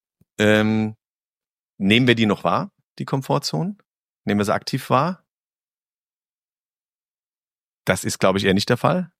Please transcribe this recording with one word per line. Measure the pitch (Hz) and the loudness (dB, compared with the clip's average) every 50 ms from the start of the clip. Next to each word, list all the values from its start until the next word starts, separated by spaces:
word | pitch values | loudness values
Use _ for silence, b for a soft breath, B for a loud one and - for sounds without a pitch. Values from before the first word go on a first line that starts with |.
| _ _ _ _ _ _ _ - | _ _ _ _ _ _ _ 0
ähm, | 107 104 107 107 107 107 110 110 110 107 110 _ _ _ _ _ _ _ _ _ _ _ _ _ _ _ _ - | 2 4 4 4 4 2 0 0 -2 -4 -6 _ _ _ _ _ _ _ _ _ _ _ _ _ _ _ _ -4
nehmen | 98 95 110 120 135 | 0 2 4 4 4
wir | 123 113 | 4 4
die | 113 113 | 2 2
noch | 104 95 - - | 0 0 0 0
wahr, | 85 92 123 180 202 _ _ _ _ _ - | -2 -2 -2 -4 -6 _ _ _ _ _ -12
die | 135 | -8
Komfortzonen? | - 147 135 135 - 139 143 - - - 156 160 196 202 _ _ _ _ _ _ _ _ _ - | -6 -4 -6 -2 -2 -4 -4 -4 -4 -6 -6 -6 -6 -8 _ _ _ _ _ _ _ _ _ -4
Nehmen | 104 104 104 | -2 -2 0
wir | 101 | 0
sie | 104 87 | 0 -2
aktiv | 101 - - - 131 - - | -2 -4 -6 -8 -8 -4 0
wahr? | 127 127 147 175 185 - _ _ _ _ _ _ _ _ _ _ _ _ _ _ _ _ _ _ _ _ _ _ _ _ _ _ _ _ _ _ _ _ _ _ _ _ _ _ _ _ _ _ _ _ _ _ _ _ _ _ _ _ - | 0 0 0 -2 -4 -8 _ _ _ _ _ _ _ _ _ _ _ _ _ _ _ _ _ _ _ _ _ _ _ _ _ _ _ _ _ _ _ _ _ _ _ _ _ _ _ _ _ _ _ _ _ _ _ _ _ _ _ _ -2
Das | - 95 - - | -2 -2 -2 -2
ist, | 107 - - | -8 -4 0
glaube | - 95 92 98 | 0 2 2 2
ich, | 101 | 2
eher | 98 95 | 2 2
nicht | 101 - - | 2 2 0
der | 123 | -2
Fall. | - - - 165 185 180 - _ _ | 0 0 -2 -2 -2 -4 -8 _ _